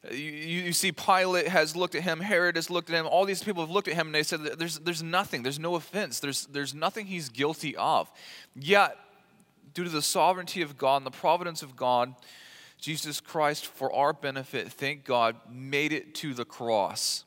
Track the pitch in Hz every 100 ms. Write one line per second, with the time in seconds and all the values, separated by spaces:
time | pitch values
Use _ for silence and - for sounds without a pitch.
0 | - 135 151 151 160 175 175 165 190 165
1 | - 185 185 180 165 180 156 165 175 156
2 | 180 160 196 185 175 165 160 175 170 165
3 | 160 170 196 190 214 180 160 190 - 165
4 | 160 151 151 165 151 160 170 156 160 165
5 | 165 180 202 147 123 143 165 175 - 190
6 | 180 117 143 131 - 143 139 143 190 226
7 | 202 180 139 117 143 156 156 92 131 135
8 | 80 - - - - - 139 202 170 110
9 | - _ _ _ _ _ 139 156 175 156
10 | 147 190 165 185 175 185 151 139 135 139
11 | 131 - 156 175 175 160 143 123 127 123
12 | 123 131 - - - - - _ - 156
13 | 151 143 - 165 147 151 - - 135 123
14 | 143 156 143 135 131 131 95 - 139 147
15 | 135 123 113 113 - 123 135 143 151 151
16 | - - 156 123 117 - 120 110 92 92
17 | - -